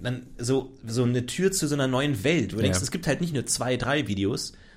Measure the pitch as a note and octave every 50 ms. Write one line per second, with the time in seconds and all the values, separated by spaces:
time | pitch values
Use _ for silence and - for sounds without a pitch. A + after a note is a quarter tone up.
0 | - A#2+ B2+ B2 - - - - A#2+ A#2+ C3+ C3 C3 - - - - A2 A2 B2+
1 | B2 A#2+ B2 B2 A#2+ B2 - - F#3 F#3+ F#3+ - D#3+ C#3+ D3 C#3+ C3+ C3 B2+ B2+
2 | C#3+ D3 C3+ G#2 F#2 C#3+ E3+ D#3 A2 F2+ F2 A2 - - - F#2 - - - F3
3 | - D#3+ C3+ - F3 E3+ D3 B2+ - - - - A#2 B2+ B2+ A#2+ B2+ A#2+ C#3+ D#3
4 | C3 G#2 G2+ F#2+ G2 G2 C3+ D3 - - - - - - -